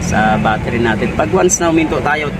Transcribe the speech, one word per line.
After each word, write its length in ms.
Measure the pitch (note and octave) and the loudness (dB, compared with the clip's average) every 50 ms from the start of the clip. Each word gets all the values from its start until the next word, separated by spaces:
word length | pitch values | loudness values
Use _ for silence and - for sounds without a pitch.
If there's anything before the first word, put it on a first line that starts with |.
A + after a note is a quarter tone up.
| - | -4
sa 320 | - - G2+ A2 A2 A2 | -2 0 2 2 2 2
battery 480 | G#2+ G#2+ A2 A2 G#2+ - - A#2+ A#2 A#2 | 2 2 0 0 0 -2 -4 -2 0 0
natin. 320 | A#2 A2+ G#2 B2 - - | 0 0 0 -2 -2 -2
Pag 160 | - D#3 - | -2 -2 0
once 320 | - F#3 F3+ F3+ - - F3+ | 2 2 2 2 2 2 0
na 80 | E3+ | 2
huminto 320 | E3 E3 D#3+ D3+ D#3+ C#3+ - | 2 2 2 0 -2 -2 0
tayo 240 | C#3+ D3 D3+ D3+ C#3+ C3 - | -2 -2 -2 -4 -6 -6 -8